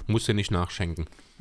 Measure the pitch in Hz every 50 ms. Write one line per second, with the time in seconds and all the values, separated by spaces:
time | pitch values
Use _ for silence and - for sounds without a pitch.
0 | - - 107 110 - - 110 104 101 - 104 87 87 - - - 95 85 80 82
1 | 80 - - - - - - -